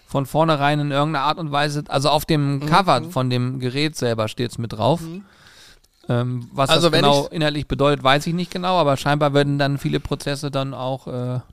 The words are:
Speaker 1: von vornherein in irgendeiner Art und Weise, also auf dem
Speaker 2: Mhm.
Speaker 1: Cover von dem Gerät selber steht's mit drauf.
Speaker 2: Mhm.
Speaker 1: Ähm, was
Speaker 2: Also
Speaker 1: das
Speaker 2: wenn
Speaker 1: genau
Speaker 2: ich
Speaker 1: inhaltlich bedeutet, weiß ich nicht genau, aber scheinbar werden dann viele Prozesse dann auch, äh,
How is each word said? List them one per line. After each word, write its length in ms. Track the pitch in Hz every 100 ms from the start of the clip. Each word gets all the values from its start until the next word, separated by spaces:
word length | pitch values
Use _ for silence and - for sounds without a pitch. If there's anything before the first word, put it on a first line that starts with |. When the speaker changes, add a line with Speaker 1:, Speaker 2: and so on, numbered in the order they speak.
| _
Speaker 1:
von 200 | 139 131
vornherein 540 | 147 165 151 143 147
in 100 | 147
irgendeiner 340 | 139 151 147
Art 140 | 139 151
und 140 | 156
Weise, 320 | 143 151 147 -
also 220 | 139 143
auf 140 | 151 -
dem 300 | 156 139 139
Speaker 2:
Mhm. 100 | 147
Speaker 1:
Cover 380 | 175 180 -
von 260 | 160 156 127
dem 300 | 123 123 131
Gerät 360 | 127 135 151 151
selber 300 | 123 113 110
steht's 300 | - 120 -
mit 140 | 117
drauf. 260 | 107 110 165
Speaker 2:
Mhm. 240 | 165 175 202 _ - - - - _ _ -
Speaker 1:
Ähm, 380 | 120 123 123 120
was 160 | - 139
Speaker 2:
Also 180 | 160 165
Speaker 1:
das 40 |
Speaker 2:
wenn 100 | 156
Speaker 1:
genau 240 | 143 143 143
Speaker 2:
ich 60 |
Speaker 1:
inhaltlich 360 | 175 151 147 135
bedeutet, 340 | 131 139 143
weiß 240 | 131 147 160
ich 60 |
nicht 180 | 170 175
genau, 280 | 185 180 180
aber 180 | 147 135
scheinbar 380 | 143 147 147
werden 240 | 143 143 143
dann 180 | 139 143
viele 240 | 151 147
Prozesse 500 | - 139 143 143 147
dann 220 | 135 135
auch, 340 | 123 127 131 -
äh, 340 | 123 123 127 -